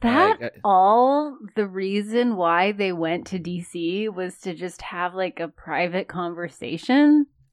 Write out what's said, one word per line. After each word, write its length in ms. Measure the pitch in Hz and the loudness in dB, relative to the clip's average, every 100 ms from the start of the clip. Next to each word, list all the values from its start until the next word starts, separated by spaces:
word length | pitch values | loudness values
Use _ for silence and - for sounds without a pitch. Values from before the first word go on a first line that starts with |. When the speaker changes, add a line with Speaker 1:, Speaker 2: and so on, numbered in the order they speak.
Speaker 1:
that 360 | 233 254 392 440 | 0 4 4 2
Speaker 2:
I, 40 | 233 | -4
I 40 | - | -4
Speaker 1:
all 760 | 208 190 190 226 254 285 302 254 208 - | 2 4 6 6 4 2 -2 -8 -10 -6
the 100 | 202 | -4
reason 680 | 185 190 202 208 226 247 202 | -4 -4 -2 -2 0 0 2
why 360 | 170 170 196 | 2 4 2
they 200 | 202 196 | 0 -2
went 340 | 175 165 175 - | -2 -2 -4 -6
to 120 | 185 | -8
D 220 | 170 175 | -6 -8
C 480 | 175 170 165 190 214 | -8 -6 -4 -2 -4
was 300 | 185 180 - | -6 -8 -8
to 140 | 190 160 | -10 -8
just 260 | 180 - | -10 -10
have, 320 | - 180 180 | -12 -6 -4
like, 260 | 185 185 - | -4 -6 -6
a 80 | 165 | -10
private 600 | - - 147 180 180 175 | -10 -6 -2 -2 -2 -6
conversation? 1200 | 170 175 170 170 - - 160 - 269 294 302 285 _ _ | -6 -6 -6 -10 -10 -10 -8 0 4 6 6 4 _ _